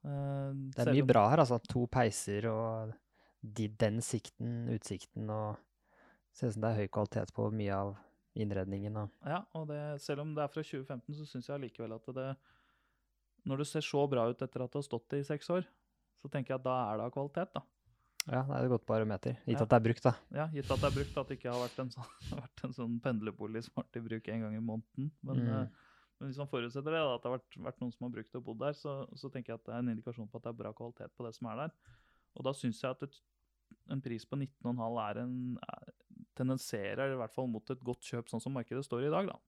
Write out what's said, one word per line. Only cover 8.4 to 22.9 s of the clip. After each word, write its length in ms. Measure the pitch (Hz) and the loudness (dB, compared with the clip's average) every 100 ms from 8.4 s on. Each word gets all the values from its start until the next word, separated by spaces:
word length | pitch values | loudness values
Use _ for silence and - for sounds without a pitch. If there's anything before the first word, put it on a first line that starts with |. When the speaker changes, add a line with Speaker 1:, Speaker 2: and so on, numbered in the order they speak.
| 107 98 95 98 104 107 | 0 0 -2 -2 -2 -4
Speaker 2:
og 300 | 104 _ - | -6 _ -4
Speaker 1:
Ja, 160 | 170 208 | -4 -4
og 140 | 160 156 | -8 -6
det, 120 | 147 147 147 | -6 -6 -6
selv 220 | - 143 | -4 -4
om 80 | 156 | -2
det 80 | 151 143 | -2 -2
er 40 | |
fra 140 | 160 | -2
tjue 220 | 151 143 131 | -6 -6 -6
femten, 260 | 131 - | -10 -8
så 140 | 147 147 | -10 -8
synes 220 | 127 123 | -8 -6
jeg 80 | 143 | -6
allikevel 320 | 127 - 113 | -6 -6 -8
at 140 | 113 - 131 | -6 -8 -4
det, 140 | 131 135 _ _ _ _ _ _ _ _ _ _ 185 | -4 -6 _ _ _ _ _ _ _ _ _ _ -4
når 140 | 135 | -2
det 80 | 147 | 0
ser 160 | 160 | -2
så 220 | 147 143 143 | 2 2 4
bra 140 | 127 117 | 4 2
ut 80 | 117 | 0
etter 220 | 127 123 | -4 -4
at 80 | 123 | -4
det 80 | 147 | -4
har 60 | 143 | -4
stått 260 | 117 _ | -6 _
i 100 | 143 139 | -4 -2
seks 220 | 151 - | -4 0
år, 140 | 175 175 _ _ _ _ _ | 0 0 _ _ _ _ _
så 60 | 143 | -6
tenker 220 | 143 123 131 | -4 -2 -2
jeg 60 | |
at 40 | 131 | 2
da 120 | 127 113 | 2 2
er 100 | 107 | 0
det 80 | 120 | -2
av 60 | |
kvalitet, 380 | 139 147 - 175 | -2 -4 -2 -4
da. 80 | - - _ _ _ _ _ - | -6 -10 _ _ _ _ _ 0
Speaker 2:
Ja, 100 | 123 135 | 2 2
det 80 | 139 | 2
er 80 | 127 | 4
et 60 | |
godt 140 | 120 - | 2 4
barometer, 480 | 110 110 98 - 123 | 2 2 0 -2 -4
gitt 160 | - 113 | 0 2
Speaker 1:
Ja. 60 | 113 | 8
Speaker 2:
at 40 | |
det 80 | 123 | 8
er 60 | |
brukt, 200 | 113 117 127 | 8 6 4
da. 60 | 120 - | 2 -4
Speaker 1:
Ja, 140 | 139 160 | -4 -2
gitt 240 | 151 135 | -4 0
at 80 | 135 | 2
det 80 | 139 | 4
er 60 | 135 | 2
brukt, 220 | 143 - | 0 -4
at 80 | 131 | -4
det 100 | 131 | -6
ikke 140 | 123 | -2
har 80 | 123 123 | -2 -2
vært 120 | - | -4
en 80 | 127 | -6
sånn, 200 | 123 120 - | -8 -14 -12
<laughs> 180 | - 135 | -8 -8
vært 240 | 123 - | -8 -8
en 100 | - | -8
sånn 220 | - 117 | -4 -2